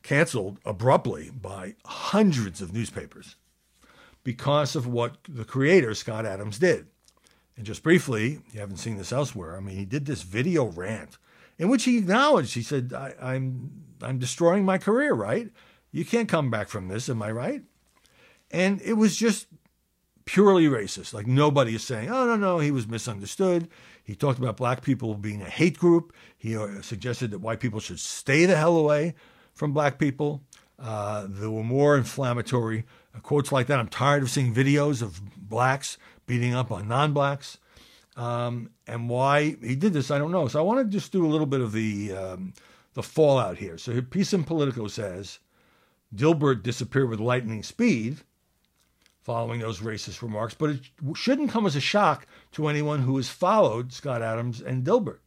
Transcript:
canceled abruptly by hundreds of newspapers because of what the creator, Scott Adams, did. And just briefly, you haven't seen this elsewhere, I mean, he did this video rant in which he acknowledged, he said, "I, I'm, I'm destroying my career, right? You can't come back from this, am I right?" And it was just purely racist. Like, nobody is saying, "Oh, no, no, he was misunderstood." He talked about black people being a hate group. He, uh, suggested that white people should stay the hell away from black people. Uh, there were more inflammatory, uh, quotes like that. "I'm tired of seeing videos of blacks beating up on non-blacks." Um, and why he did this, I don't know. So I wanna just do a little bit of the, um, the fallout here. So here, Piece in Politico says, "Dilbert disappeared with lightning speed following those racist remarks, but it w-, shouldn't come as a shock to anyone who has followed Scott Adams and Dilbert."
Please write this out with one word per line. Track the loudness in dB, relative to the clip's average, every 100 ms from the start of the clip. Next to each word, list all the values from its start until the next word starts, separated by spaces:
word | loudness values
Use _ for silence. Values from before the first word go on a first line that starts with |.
canceled | 0 2 2 0 -6 -8 -8
abruptly | 0 4 4 2 -8 -12
by | -12 -12 -10 -12 -16
hundreds | -16 -10 0 4 4 4 -2 -6
of | -8
newspapers | -6 -6 -10 -14 -20 -20 _ _ _ _ _ _ _ -20 _
because | -10 -4 0 2 0
of | -2 -2
what | -2 -2 -6 -14
the | -12
creator, | -6 0 6 6 4
Scott | -4 -6 -6 -6
Adams, | -6 -8 0
did. | 2 2 -4 _ _ _ _ _ _ -14
And | -12
just | -4
briefly, | 4 4 4 0 0 -2 _
you | -14
haven't | -12 -10
seen | -8 -8
this | -4
elsewhere, | -4 -4 -6 -12
I | -10
mean, | -10 -8
he |
did | -6 -6 -4
this | -8
video | -6 -2 0 2
rant | 0 -4 -8 -8 -10 -20 _ _ -20 -4
in | 0
which | 2
he | 2 2
acknowledged, | 2 4 6 4 2
he | -6
said, | -2 -4 -4
"I, | -8 -12 -10
I'm, | -6 -4 -4 -6 -12 -16 -20 -12
I'm | -6 -4
destroying | -4 2 4 4
my | 2 0
career, | 2 2 2
right? | 0 0 -2 -4 _ _ _ _
You | -8 -2
can't | 0 2
come | 0 0
back | -2 -4
from | -8 -6
this, | -6 -4
am | -4
I | -4
right?" | -4 -6 -6 -12 _ _ _ _ _ _ _ _
And | 0 0 0
it | 0
was | 4 4
just | 4 2 0 -6 -20 _ _ _ _ _ _
purely | 0 6 8 8 6
racist. | 4 -4 -10 -10
Like, | -8 2
nobody | 4 6 4 2
is | 0
saying, | -4 -6 -2
"Oh, | 0
no, | 0 2
no, | 2 2
he | 0
was | 0 -2
misunderstood." | -6 -6 -8 -10 0 2 2 -2 -14 -20 -20
He | -14
talked | -2 0 0
about | -2 -2
black | -2 -2
people | 0 0 -2
being | -6 -6 -8
a | -10
hate | 2 2 4
group. | 4 4 2 _ -20 _
He, | -6 -6
uh, | -6 -10
suggested | -10 -8 -6 -4 -6
that | -6
white | -6 -4
people | -4 -4
should | -10 -10
stay | -10 -6 2 4 6
the | 6
hell | 6 4
away | 4 2 0 -4 -18 _ _
from | -6 -2
black | 2 0 2
people. | -2 0 -4 -4 -12 -20 _ _
Uh, | -8 -6 -4 -6 -8
there | -6 -4
were | -4
more | 0 4 6 6
inflammatory, | 2 -2 -2 -2 0 0 0 -4 -6 _ _
uh, | -20
quotes | 0 0 2
like | 0 2
that. | 0
"I'm | 0
tired | 0 2 4
of | 2
seeing | 2 2
videos | 4 4 4 2 0
of | -4 -8 -16 -16
blacks | -8 0 2 2 -4 -14 -20 -20 -4
beating | -2 0
up | 0 -2
on | -6 -2
non-blacks." | 0 2 2 0 -2 -10 -20 _ -20 -20 _ _ -8
Um, | -4 -2 -4 -6 -10 _ -10
and | -8 -4
why | 0 4 4 2 -2
he | -4
did | 0 2
this, | 2 0
I | 0
don't | 0
know. | 0 0
So | 0
I |
wanna | 2 2
just | 0 -2 -2
do | 0 2
a |
little | 2 2
bit | 0
of | 0
the, | 0 0 -2 -4
um, | -6 -8 -8 -12 -14 _ _ _
the | -10
fallout | -4 4 4 4 2 -4
here. | -10 -10
So | -4
here, | -4
Piece | -2 -2 0
in | 0
Politico | 0 0 0 -2 -8
says, | -6 -8 -8 -14 -18 _ _ _ _ _ _ _
"Dilbert | 2 2 4 2 2
disappeared | -2 -4 -2 0 0
with | 0
lightning | 0 0 -2 -8
speed | -10 0 2 2 -2 -8 _ _ _ _ _ _ _ _ _ _
following | -6 -4 -4 -4
those | -4 -6
racist | -8 -8 -10 -10
remarks, | -8 -4 -6
but | -2 -2
it | -2 -8 _
w-, | -10
shouldn't | -4 0 2 0
come | 0 0
as | 0
a |
shock | 0 4 4 2 -8 -20 _
to | -4 -2
anyone | 0 0 0
who | 0 0
has | -2
followed | 0 4 6 4 2 -6
Scott | -8 -6 -4
Adams | -2 -2 -4 -6
and | -4 -2
Dilbert." | 2 2 0 -8